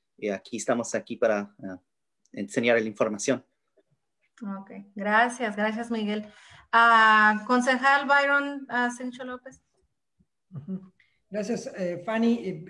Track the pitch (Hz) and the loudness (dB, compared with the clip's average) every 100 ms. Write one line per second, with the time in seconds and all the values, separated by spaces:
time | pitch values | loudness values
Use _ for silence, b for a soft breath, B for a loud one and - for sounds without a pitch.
0 | _ _ 104 98 - 110 - 120 113 110 | _ _ -6 -6 -8 -8 -4 -4 -4 -6
1 | - 113 113 104 101 - 95 92 _ _ | -8 -2 0 0 -4 -12 -14 -14 _ _
2 | _ _ _ - 101 127 120 117 110 104 | _ _ _ -12 -8 -2 2 2 0 -2
3 | 110 104 - 123 - _ _ _ _ _ | -4 -4 -4 -4 -6 _ _ _ _ _
4 | _ _ _ - 202 196 - 196 202 208 | _ _ _ -14 -12 -10 -14 -18 -16 -8
5 | 208 214 240 240 226 202 214 220 233 226 | 0 2 2 -2 -6 -4 -4 -4 -6 -4
6 | 208 214 214 B B B B 233 233 226 | -4 -6 -8 B B B B 4 8 8
7 | 220 214 214 214 226 247 254 247 269 277 | 8 6 6 4 0 0 2 2 4 2
8 | 277 285 277 285 285 285 269 240 247 247 | 4 2 4 2 0 -6 -6 -2 -2 -4
9 | 254 247 254 254 262 254 _ _ _ _ | -10 -10 -12 -14 -16 -20 _ _ _ _
10 | _ _ _ _ _ 170 160 190 - _ | _ _ _ _ _ -14 -10 -10 -12 _
11 | _ _ _ 208 196 202 - - 180 175 | _ _ _ -8 -6 -6 -8 -8 -6 -6
12 | 226 226 233 233 190 160 | -4 0 2 2 -2 -10